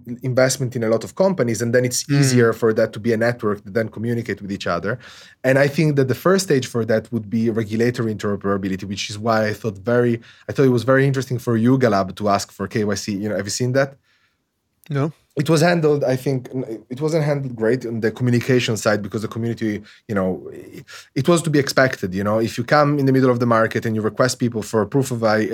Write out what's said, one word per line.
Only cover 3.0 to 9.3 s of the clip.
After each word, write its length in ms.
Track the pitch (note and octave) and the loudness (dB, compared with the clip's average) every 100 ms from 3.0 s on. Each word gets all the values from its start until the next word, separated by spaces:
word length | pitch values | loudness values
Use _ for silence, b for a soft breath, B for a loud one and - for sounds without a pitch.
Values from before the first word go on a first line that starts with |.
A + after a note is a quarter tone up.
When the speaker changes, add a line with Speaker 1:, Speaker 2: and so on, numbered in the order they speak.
Speaker 1:
be 120 | A2 | -2
a 40 | A2 | 2
network 480 | A#2 A#2+ G#2+ G2+ | 0 0 -4 -4
that 100 | G2+ | -4
then 140 | G#2 G2+ | -4 -4
communicate 520 | - A#2 A#2 A2 G2 | -4 -4 -4 -4 -8
with 120 | G2+ | -6
each 160 | G2 G2+ | -6 -4
other. 320 | F2 G2 B2+ B B B B | -4 -4 -8 B B B B
And 160 | B2+ C3+ | 2 4
I 80 | C#3 | 2
think 300 | C#3 D#3 C#3 | 2 2 2
that 100 | B2+ | 2
the 80 | |
first 300 | C3 E3+ F#3+ | 0 2 2
stage 240 | F#3+ C#3 B2+ | 2 0 0
for 160 | A#2 | -4
that 260 | A2 A2 - | 0 0 0
would 160 | A#2 G#2 | -6 -4
be 220 | A2+ A2+ | -2 0
regulatory 640 | A2 G2+ A2 A#2+ B2 A2+ | -2 -2 0 0 0 -4
interoperability, 720 | G#2 G#2 G2 G2 G2 F#2+ F#2+ | -4 -4 -4 -2 -2 -2 -6
which 260 | G2 G2 - | -6 -8 -8
is 80 | G#2 | -6
why 300 | A2+ | 0